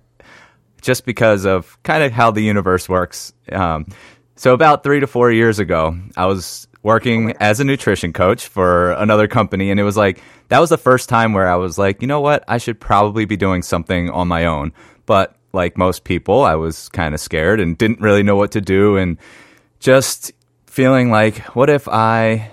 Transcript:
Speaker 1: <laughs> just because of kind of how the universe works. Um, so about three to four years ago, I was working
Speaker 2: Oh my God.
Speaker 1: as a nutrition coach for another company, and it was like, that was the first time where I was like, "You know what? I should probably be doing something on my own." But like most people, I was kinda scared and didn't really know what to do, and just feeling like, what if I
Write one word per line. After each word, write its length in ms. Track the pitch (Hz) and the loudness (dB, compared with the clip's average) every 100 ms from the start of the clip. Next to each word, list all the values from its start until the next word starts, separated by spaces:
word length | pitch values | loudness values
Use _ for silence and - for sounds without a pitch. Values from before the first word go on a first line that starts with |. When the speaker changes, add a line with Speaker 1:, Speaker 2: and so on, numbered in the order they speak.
| _ _ - | _ _ -20
Speaker 1:
<laughs> 520 | - _ _ _ _ | -20 _ _ _ _
just 240 | - 127 | -4 -4
because 400 | - 110 113 104 | -4 0 2 2
of 360 | 95 92 - _ | 0 -2 -4 _
kind 200 | - 156 | -4 0
of 100 | 143 | 0
how 180 | 117 117 | 2 2
the 100 | 107 | 2
universe 480 | 107 101 92 90 - | 0 0 0 -2 0
works. 440 | 92 90 - - _ - | -2 -2 -8 -18 _ -10
Um, 340 | 95 87 78 78 - - _ _ - | -4 -4 -4 -8 -18 -20 _ _ -2
so 180 | 131 | 2
about 280 | 127 156 143 | 4 4 2
three 180 | 139 143 | 0 0
to 60 | 135 | 0
four 240 | 120 120 | 2 2
years 280 | 113 113 104 | 4 2 0
ago, 380 | 87 85 80 85 98 - | -2 0 -2 -4 -12 -4
I 100 | 92 | -2
was 400 | 95 - - - _ | -2 -8 -16 -20 _
working 380 | 104 113 123 113 | 0 0 2 -2
Speaker 2:
Oh 20 | 113 | -2
my 60 | |
God. 100 | - | -2
Speaker 1:
as 180 | 104 107 | 0 0
a 40 | |
nutrition 480 | 139 135 - 95 87 | 0 -2 -2 -2 -4
coach 340 | 80 92 120 - | 0 0 0 -4
for 460 | 101 90 87 90 | -2 2 2 0
another 360 | 87 107 107 107 | 0 0 2 2
company, 420 | 123 101 95 98 | 0 -2 -2 -2
and 80 | 101 | -2
it 40 | |
was 140 | 101 104 | -2 0
like, 260 | 101 95 - - - | 0 -2 -12 -18 0
that 120 | 131 | 2
was 100 | 165 | 2
the 80 | 160 | 2
first 300 | - 127 - | 2 2 2
time 260 | 120 113 | 0 2
where 120 | 101 92 | 2 2
I 80 | 90 | 0
was 200 | 92 85 | -2 -2
like, 220 | 98 98 | -2 -2
"You 80 | 123 | -4
know 120 | 147 | -2
what? 200 | 143 147 - | 0 -2 -2
I 80 | 120 | -4
should 220 | 120 113 | -4 -8
probably 460 | - 101 107 107 107 | 0 2 2 0 -2
be 100 | 101 | -2
doing 260 | 98 92 | -2 -2
something 460 | - 87 - 90 87 | -4 -6 -2 -4 -4
on 180 | 82 87 | -4 -2
my 180 | 85 85 | 0 0
own." 260 | 78 76 - - _ | -2 -6 -12 -20 _
But 320 | - 101 95 _ _ | 0 0 0 _ _
like 240 | 92 87 - | -4 -4 0
most 280 | 92 87 | -2 -2
people, 380 | - 87 - 110 | -4 -6 0 2
I 120 | 123 | 2
was 340 | 80 82 80 - | 0 -4 -8 -12
kinda 280 | - 80 73 | -6 -6 -6
scared 420 | - 80 82 110 | -6 -2 0 0
and 160 | 85 82 | -2 0
didn't 240 | 110 117 | -2 0
really 220 | 107 101 | 2 2
know 140 | 101 101 | 2 0
what 160 | 101 | 0
to 80 | 107 | -4
do, 340 | 95 95 104 98 | -2 2 2 2
and 220 | 90 82 - - - _ _ _ | -2 -6 -12 -20 -20 _ _ _
just 540 | - 131 127 - - _ _ _ _ | 2 2 2 -8 -14 _ _ _ _
feeling 440 | - 131 131 123 | -2 2 2 2
like, 280 | 107 110 104 - 120 | 2 2 -2 -8 0
what 120 | 147 | 2
if 200 | 143 - | 2 0
I 600 | 110 113 113 113 110 110 | 0 0 2 0 -2 -6